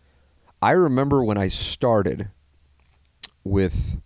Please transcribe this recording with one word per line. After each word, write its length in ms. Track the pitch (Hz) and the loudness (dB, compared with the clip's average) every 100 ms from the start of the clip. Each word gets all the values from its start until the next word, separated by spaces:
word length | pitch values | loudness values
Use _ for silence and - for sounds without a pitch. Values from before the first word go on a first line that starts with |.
| _ _ _ _ _ _ | _ _ _ _ _ _
I 120 | - | 0
remember 500 | 170 170 127 139 139 | 2 2 2 2 2
when 160 | 113 104 | 2 0
I 80 | 95 | -2
started 840 | - - - 127 110 90 64 107 - _ _ _ _ _ _ _ _ - _ | -4 -6 -2 2 2 2 -4 -8 -14 _ _ _ _ _ _ _ _ -12 _
with, 580 | 98 98 - - - - | -4 0 0 -2 -6 -8